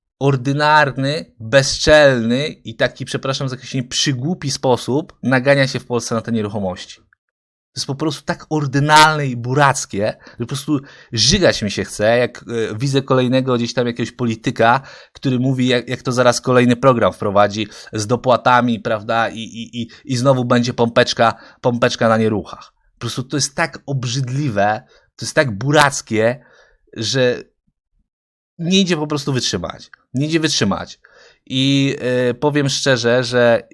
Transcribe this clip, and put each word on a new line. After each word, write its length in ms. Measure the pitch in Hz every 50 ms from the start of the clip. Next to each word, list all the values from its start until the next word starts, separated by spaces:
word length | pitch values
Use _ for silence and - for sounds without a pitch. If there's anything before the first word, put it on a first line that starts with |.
| _ _ _ -
ordynarny, 1160 | 131 139 143 127 120 139 139 147 151 151 151 151 151 139 120 135 135 139 151 170 175 - _ -
bezczelny 1080 | 110 110 123 139 135 135 - - - 160 151 151 147 139 131 120 110 117 120 131 147
i 280 | 160 - - - 110 113
taki, 300 | - 135 123 - - 131
przepraszam 440 | - - 127 - 131 131 - 143 131
za 60 | 127
określenie, 320 | 131 - - - 135 123
przygłupi 640 | - - - - 151 135 120 127 156 180 180 - 139
sposób 640 | - - - 135 123 113 - - 123 147 175 - - _ -
nagania 440 | 156 135 127 123 143 143 139 135
się 120 | 131 - 127
w 60 | -
Polsce 300 | - 123 117 113 - 123
na 60 | 110
te 100 | 110 117
nieruchomości. 760 | 117 113 104 104 101 107 98 92 90 - - - - - _ _ _ _ _ _ _ _ _ _ _ _ _ _ -
To 20 | -
jest 80 | -
po 80 | - 135
prostu 300 | 139 151 160 143 - -
tak 200 | - 170 - - -
ordynalne 800 | 156 151 147 135 143 143 143 151 151 156 151 156 156 151 147
i 80 | 135 120
burackie, 800 | 120 117 123 127 147 143 139 131 - - - - 190 202 - - - - -
że 60 | -
po 80 | - 120
prostu 340 | - 143 135 - - 151 135 - - - - - -
żygać 500 | - 113 120 127 185 208 175 127 107 -
mi 100 | 110 101
się 120 | - - 92
chce, 340 | - - - 104 110 117
jak, 280 | 120 123 120 - - - - 120 117 110 -
e, 60 | 107
widzę 240 | 107 131 143 135 139
kolejnego 540 | 135 - 139 131 127 123 127 131 131 131 123
gdzieś 180 | 117 117 113 -
tam 140 | 135 123
jakiegoś 240 | 120 117 - 120 -
polityka, 720 | - - 123 117 113 110 - 143 - - 113 117 120 135 135 - - - - _ -
który 260 | - - 139 127 123
mówi, 280 | 127 135 135 127 123
jak, 220 | 127 123 123 120 -
jak 120 | 127 120
to 100 | - 135
zaraz 300 | 120 123 123 123 117 -
kolejny 340 | - 135 127 123 123 123 120
program 380 | 117 - 135 127 113 107 92 92
wprowadzi 540 | - 107 104 98 101 104 101 98 107 107 101 - - - - -
z 140 | 110 104
dopłatami, 720 | 104 123 117 - 131 120 113 - 127 127 123 120 123 117 101
prawda, 500 | - 117 113 107 104 113 113 113 113 104
i, 100 | 85 110
i, 420 | 113 95 - 117 117 - 110 120
i, 80 | 113 113 - - -
i 120 | - 131
znowu 280 | 120 123 139 131 127 123
będzie 280 | 120 127 123 120 120 120
pompeczka, 600 | - 117 117 - 127 120 - - - 120 113 107 - - - - _
pompeczka 480 | - 127 120 120 127 123 120 - 123 113
na 80 | 113
nieruchach. 560 | 113 110 110 107 98 87 - - - - - _ _ _ _ _
Po 60 | -
prostu 240 | - 117 - - 120
to 140 | - 156
jest 180 | 143 - - -
tak 240 | - 170 - - - _
obrzydliwe, 960 | - 139 131 120 123 117 139 135 120 127 139 151 139 104 101 98 104 107 113 - _ _ _ _ _ _
to 100 | - 120
jest 100 | - -
tak 220 | 156 156 131 104
burackie, 880 | 95 123 143 151 156 147 143 139 - - - 113 107 110 117 123 135 _ _ _ _ _ _ _ _ _ _ -
że 500 | - 113 104 117 135 127 123 120 - - _ _ _ _ _ _ _ _ _ _ _ _ _ _ _ _ _ _ _ _ _ _ -
nie 220 | 165 165 190 190
idzie 160 | 196 170 180
po 100 | 151 151
prostu 260 | 151 156 143 143 151 135
wytrzymać. 560 | 123 117 - - 95 85 - - - - - - - _ _ -
Nie 120 | 123 143
idzie 120 | 151 160 160
wytrzymać. 600 | 156 156 147 - 135 98 92 82 87 - - _ _ _ _ - - - _ _ _
I, 500 | - 127 131 131 139 139 139 139 139 - -
e, 340 | 113 123 123 123 127 123 120
powiem 360 | 120 - 147 143 147 139 135
szczerze, 540 | - - - 143 131 117 117 117 120 127 127
że 440 | 117 123 123 120 120 117 107 - -